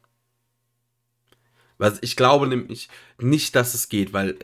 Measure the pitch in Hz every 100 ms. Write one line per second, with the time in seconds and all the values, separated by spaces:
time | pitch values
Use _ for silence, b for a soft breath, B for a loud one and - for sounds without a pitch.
0 | _ _ _ _ _ _ _ _ _ _
1 | _ _ _ _ _ _ _ - 107 101
2 | 123 - 127 143 135 123 - 113 - b
3 | b b 123 151 - 131 120 110 - 104
4 | 98 98 98 -